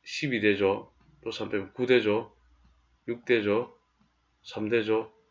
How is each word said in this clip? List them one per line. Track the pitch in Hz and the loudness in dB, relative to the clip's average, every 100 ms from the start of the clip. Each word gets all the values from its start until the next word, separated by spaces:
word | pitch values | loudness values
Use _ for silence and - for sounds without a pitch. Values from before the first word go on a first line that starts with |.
십이 | - - 151 120 | -14 -8 -4 0
되죠. | 104 101 98 101 - _ _ _ | 2 2 2 0 -6 _ _ _
또 | 113 | -10
삼 | 110 107 | -8 -6
빼면 | 104 95 | -6 -6
구 | - 127 | -4 2
되죠. | 123 107 104 117 _ _ _ _ _ _ _ - | 4 4 0 -4 _ _ _ _ _ _ _ -10
육 | 120 | -6
되죠. | - 120 101 104 123 - _ _ _ _ _ _ | 0 0 2 0 -2 -10 _ _ _ _ _ _
삼 | - - 107 | -14 -6 -2
되죠. | 117 107 110 113 _ _ | 0 2 0 -2 _ _